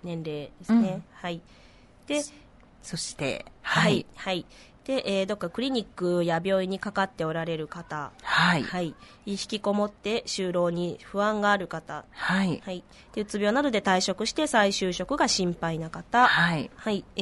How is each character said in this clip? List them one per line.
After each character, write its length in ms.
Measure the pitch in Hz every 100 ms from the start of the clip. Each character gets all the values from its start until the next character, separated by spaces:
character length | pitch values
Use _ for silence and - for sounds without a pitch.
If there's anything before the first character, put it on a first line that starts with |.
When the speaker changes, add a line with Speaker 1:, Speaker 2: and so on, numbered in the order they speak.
Speaker 1:
年 180 | 180 165
齢 280 | 160 151 143 -
で 40 |
す 80 | -
ね。 160 | 226 202
Speaker 2:
う 60 | 185
ん。 80 | -
Speaker 1:
は 180 | - 180
い。 100 | 170 - - - - - - -
で、 160 | 294
Speaker 2:
そ、 100 | 285 - - - - -
そ 140 | - 165
し 200 | - -
て、 300 | 139 85 - -
Speaker 1:
は 260 | - 160 170
い。 40 |
Speaker 2:
は 60 | -
い。 80 | -
Speaker 1:
は 180 | - 196
い。 140 | 180 - - - -
で、 360 | - 269 - 196
え 20 |
ー、 40 | 190
ど 100 | 208
っ 20 |
か 100 | 170
ク 120 | -
リ 100 | 262
ニ 140 | 254
ッ 20 | 202
ク 300 | - 180 175
や 180 | 170 165
病 200 | 190 190
院 40 | 185
に 120 | 190
か 100 | 208
か 140 | 196
っ 40 | 190
て 160 | -
お 80 | 160
ら 120 | 165
れ 120 | 165 160
る 120 | 151
方。 420 | 175 - 151 143 -
Speaker 2:
は 360 | - - 175 170
い。 80 |
Speaker 1:
は 160 | 113 180
い。 160 | 170 - - - -
引 100 | 196
き 240 | - 214
こ 120 | 202
も 140 | 202 208
っ 40 |
て 320 | - 208 233 -
就 240 | - 185
労 200 | 180 175
に 280 | 170 175 -
不 180 | - 196
安 180 | 208 214
が 120 | 202
あ 40 | 196
る 120 | 175
方。 360 | 160 - 151 -
Speaker 2:
は 340 | - - 185
い。 160 | 190 147 -
Speaker 1:
は 60 |
い。 100 | 180 - - -
で、 60 | 220
う 40 |
つ 140 | 208 208
病 140 | 208
な 100 | 247
ど 80 | 294
で 100 | 214
退 200 | 196 185
職 260 | 185 185 226
し 60 |
て 160 | - 302
再 240 | 226 202
就 200 | 196 190
職 240 | 175 180 302
が 120 | 294
心 280 | - 175 175
配 200 | 165 160
な 100 | 160
方。 380 | 170 - 240 247
Speaker 2:
は 300 | 165 170 160
い。 120 | -
Speaker 1:
は 160 | - 220
い。 140 | 202 -
え 60 | -